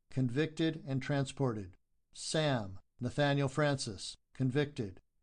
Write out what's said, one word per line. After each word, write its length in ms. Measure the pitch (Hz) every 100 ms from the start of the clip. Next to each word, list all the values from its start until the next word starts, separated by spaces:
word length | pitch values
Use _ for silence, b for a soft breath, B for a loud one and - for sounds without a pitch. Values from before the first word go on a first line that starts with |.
| _
convicted 760 | 135 127 131 156 156 160 151 139
and 140 | 135
transported. 760 | - 143 135 - 131 107 95 - _ _ _
Sam, 680 | - - 160 151 127 98 98 - -
Nathaniel 480 | 123 147 143 143 139
Francis, 720 | 156 147 135 117 95 - - _
convicted. 680 | - 131 139 143 147 101 92 _ _